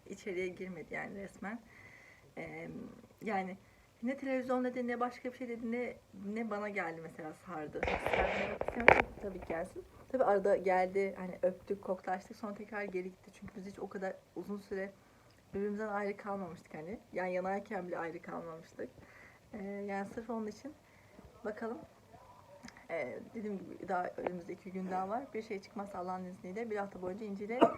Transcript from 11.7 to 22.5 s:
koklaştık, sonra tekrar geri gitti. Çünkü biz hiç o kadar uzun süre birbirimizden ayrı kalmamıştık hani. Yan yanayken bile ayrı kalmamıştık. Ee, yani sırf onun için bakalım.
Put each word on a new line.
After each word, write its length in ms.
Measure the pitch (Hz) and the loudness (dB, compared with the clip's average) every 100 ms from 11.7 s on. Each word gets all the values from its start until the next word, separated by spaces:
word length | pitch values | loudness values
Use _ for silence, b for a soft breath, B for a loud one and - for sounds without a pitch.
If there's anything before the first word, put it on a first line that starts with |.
| 196 | -2
koklaştık, 560 | - 185 - 185 - 226 | 0 -2 0 -2 -4 -8
sonra 160 | 214 | -6
tekrar 300 | 202 208 208 | -6 -6 -4
geri 260 | 202 185 185 | -2 -2 -4
gitti. 220 | 185 - | -8 -18
Çünkü 200 | - 196 214 | -14 -12 -8
biz 100 | 190 | -8
hiç 140 | 196 | -6
o 100 | 196 | -6
kadar 240 | 202 190 - - - | -2 -2 -4 -10 -8
uzun 220 | 180 202 | -6 -6
süre 340 | - 196 196 - B B B B - | -4 -2 -2 -6 B B B B -6
birbirimizden 340 | 196 208 208 214 | 0 2 2 0
ayrı 300 | 202 202 208 | 2 0 -2
kalmamıştık 560 | 214 196 180 165 - | -2 -2 -2 -8 -10
hani. 260 | 170 160 247 - | -8 -6 -8 -6
Yan 120 | 175 185 | -2 2
yanayken 640 | 180 185 196 202 202 175 | 2 2 0 0 -4 -2
bile 100 | 175 | -2
ayrı 240 | 165 175 | -2 -4
kalmamıştık. 680 | - 165 165 165 - - 254 - B B B B - | -6 -6 -6 -10 -12 -8 -10 -10 B B B B -12
Ee, 100 | 214 | -8
yani 460 | 196 202 202 196 196 | -4 -4 -2 -2 -2
sırf 200 | 240 226 | -4 -2
onun 180 | 226 214 | -2 -2
için 260 | 208 277 - B B B B - - 208 | -4 -10 -12 B B B B -20 -6 -4
bakalım. 320 | - 226 277 - - - - - - - | -2 -2 -4 -8 -18 -20 -20 -18 -20 -20